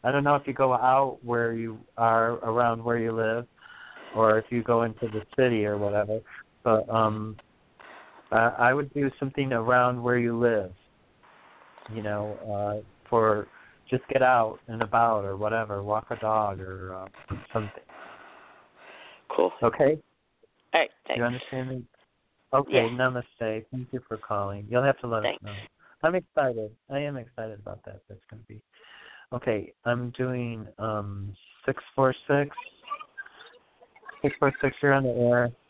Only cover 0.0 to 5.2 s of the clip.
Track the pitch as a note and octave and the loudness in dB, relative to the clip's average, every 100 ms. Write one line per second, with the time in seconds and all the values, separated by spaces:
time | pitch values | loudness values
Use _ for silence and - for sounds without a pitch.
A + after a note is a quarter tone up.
0 | A#2+ C#3 C#3+ C#3+ C#3 B2+ C3 B2 B2+ C3 | 2 2 4 2 0 0 2 4 4 4
1 | C3+ - A#2+ A#2 A#2 A2+ A2+ A2 - - | 2 -4 -4 0 0 -2 -6 -10 -14 0
2 | A#2 A2+ A2+ A#2+ A2+ A2+ A#2+ A2+ A#2 A#2 | 2 4 2 0 -2 2 2 0 -2 -2
3 | A2+ A2+ A2 A#2 A#2+ _ - - - - | -2 -2 -2 -2 -8 _ -20 -20 -20 -20
4 | - - A2 A2 A2 A#2+ A2+ A#2 A#2 G#2+ | -10 2 4 4 2 -4 2 2 2 -2
5 | A#2 G#2+ | -6 -6